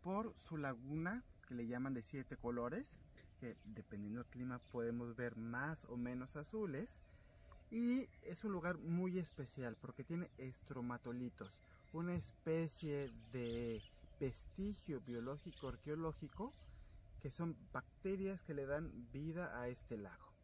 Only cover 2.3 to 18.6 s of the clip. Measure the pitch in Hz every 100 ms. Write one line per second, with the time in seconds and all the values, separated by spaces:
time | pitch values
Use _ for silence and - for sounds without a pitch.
2.3 | 127 120 120 120 175 285 - - - -
3.3 | - 123 110 107 110 - 101 104 117 120
4.3 | 123 127 123 - 120 117 120 120 117 120
5.3 | 110 113 120 143 160 - 120 120 127 127
6.3 | 151 147 220 202 135 233 - - - -
7.3 | - - - - 226 240 254 - - -
8.3 | 175 214 185 170 175 165 170 185 180 170
9.3 | - 131 - 123 113 120 - 131 170 175
10.3 | - 131 127 - 131 123 120 123 120 123
11.3 | - 98 - - - - 160 170 175 -
12.3 | - - 160 165 - 156 143 139 113 113
13.3 | 127 120 117 120 110 - - - - 135
14.3 | - - - 202 202 - 139 127 120 120
15.3 | 143 185 - 135 120 151 151 165 151 151
16.3 | - 233 - - - - - - - 139
17.3 | - 170 151 - 127 - - 190 190 190
18.3 | 190 - 143